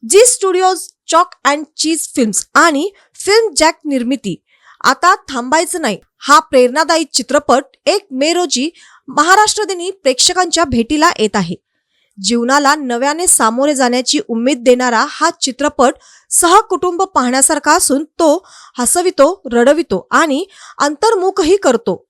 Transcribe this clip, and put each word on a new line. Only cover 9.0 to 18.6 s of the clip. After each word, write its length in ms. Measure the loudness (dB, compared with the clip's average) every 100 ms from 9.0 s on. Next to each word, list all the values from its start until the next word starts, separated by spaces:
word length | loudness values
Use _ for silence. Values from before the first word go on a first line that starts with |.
| -10
महाराष्ट्र 560 | -2 2 2 2 -2
दिनी 260 | -6 -6 -8
प्रेक्षकांच्या 720 | -4 -4 0 0 0 -2 -2
भेटीला 460 | -2 -2 -2 0 0 0
येत 160 | -2 -2
आहे. 200 | -4 -8 _ _ _ _ _ -10
जीवनाला 580 | -4 -2 0 2 2 0
नव्याने 520 | -2 -4 -2 -2 -2
सामोरे 460 | 0 0 0 -2 0
जाण्याची 440 | 0 0 -2 -4 -4
उमेद 360 | -4 -2 0
देणारा 420 | 2 2 2 0 -2
हा 200 | -2 -4 -2
चित्रपट 520 | -8 -4 -6 0 0 0 _ _ _
सहकुटुंब 680 | -2 4 2 2 -2 -4 -2
पाहण्यासारखा 720 | -2 -2 -2 0 0 -2 0 0
असून 280 | 2 -2 -4 _
तो 260 | 0 0 _ -20